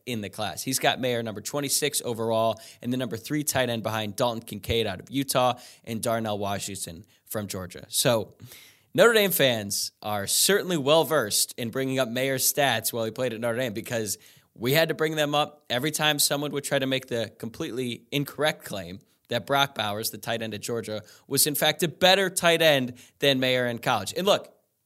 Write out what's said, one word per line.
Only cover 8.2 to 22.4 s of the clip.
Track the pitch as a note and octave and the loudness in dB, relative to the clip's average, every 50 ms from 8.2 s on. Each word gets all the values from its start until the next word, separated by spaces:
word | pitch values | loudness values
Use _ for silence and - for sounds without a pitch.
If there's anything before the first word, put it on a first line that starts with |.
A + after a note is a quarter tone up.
| G2 - - - - - - - - - - _ _ _ - | 2 -2 -10 -18 -20 -20 -20 -20 -20 -20 -20 _ _ _ 4
Notre | D3 F#3+ A#3 A#3 | 6 6 8 8
Dame | A3 G3+ G3 - | 6 4 4 4
fans | - C#3+ C3 A#2+ A2 G#2 G2+ F#2+ - - - - _ | 4 4 4 4 2 -2 -4 -4 -4 -4 -6 -8 _
are | - G#2+ G#2+ G#2 G2 | -6 -4 -4 -2 -2
certainly | G2 - - - - F#3+ G3+ - F3 F3+ | 0 0 2 4 4 4 2 2 0 -2
well-versed | D#3 C3 C3+ D3+ E3 D#3 B2 D#3 D3 A#2 G#2 - - - - - - | 0 4 6 6 6 6 4 2 0 2 2 0 0 -2 -2 -4 -6
in | B2 A#2 | -6 -4
bringing | G2 C3 C3+ C3 C3 C3 | -4 -2 -2 -2 0 0
up | C3 A2+ | 0 0
Mayer's | A#2 B2+ C3 C3+ C3+ B2+ - - | 0 -2 0 0 0 0 0 0
stats | - - C#3+ C3+ A#2 A2 A2 - - | 2 2 4 4 2 2 0 -2 -2
while | A#2 A2+ | -2 -2
he | A2 | -4
played | A2 - B2+ B2+ A#2 | -2 -2 -2 -4 -2
at | G#2+ | -2
Notre | A#2 A#2+ A2+ A#2 | -2 -2 0 0
Dame, | C3 B2 G2+ | -2 -2 -4
because | A2+ F#2+ - B2 A2+ A2 G#2 - - - - - _ _ _ _ - | -6 -6 -4 -4 -4 -2 -4 -6 -8 -10 -18 -20 _ _ _ _ -4
we | G#2 B2 C#3 | -2 2 4
had | D#3+ E3 D#3+ | 4 4 2
to | D#3+ | 2
bring | - D#3+ D#3+ D#3+ | 0 -2 -2 0
them | D3+ D3+ D3 D3 | 0 0 2 2
up | D3 D3+ D3+ - - _ - | 0 0 -2 -4 -12 _ -4
every | A#2 B2 C3 D#3 | -4 -2 -2 -2
time | D3+ - D#3 D3+ D3+ D3 | -2 0 2 2 2 2
someone | - - D3+ C#3+ D3 D3 C#3 | 2 0 0 0 -4 -4 -4
would | C#3+ C3+ | -6 -4
try | - D3 C#3 | 0 0 0
to | C3+ | 0
make | C3 C3+ C3 C3 - | 0 -2 -2 -2 -4
the | B2 A#2 A2 G2 - | -4 -4 -4 -4 -8
completely | - - A2+ A2+ - E3 D3+ G#2+ B2 C3 A#2+ A#2 A2 - _ | -10 -12 -10 -8 -8 -8 -6 -6 -4 -4 -4 -6 -8 -8 _
incorrect | - C#3+ C#3+ - - - C#3+ D3+ D#3 - - | -4 -2 -2 -4 -4 -2 -2 -2 -2 -2 -8
claim | - A2 G2 F2+ E2 F2+ - - _ _ _ _ - | -12 -10 -10 -10 -10 -12 -14 -16 _ _ _ _ -6
that | A#2+ A#2+ F2+ | -6 -4 -2
Brock | - C#3 C#3 C#3 C3+ - | 0 0 2 0 0 -2
Bowers, | - G#2+ G#2+ G#2 G#2+ A2+ - | -4 -4 -4 -4 -4 -6 -6
the | - G#2 | -8 -8
tight | - - A#2 A2 | -6 -4 -4 -4
end | A2+ A2 G#2 | -4 -6 -8
at | G#2 - | -8 -6
Georgia, | - A#2+ A#2 G#2 A2 G#2+ G#2 - - - - _ | -6 -6 -6 -6 -6 -8 -10 -10 -14 -20 -20 _
was | - C#3 C3+ - | -4 0 0 2
in | D3+ D3 | 2 0
fact | C#3 - D#3 D3+ - F3+ | 0 0 0 0 2 0
a | E3 | -2
better | C#3 - F#3 F3+ F#3+ F#3+ G3 F3+ | 0 4 4 6 6 6 4 2
tight | F#3 - | 0 2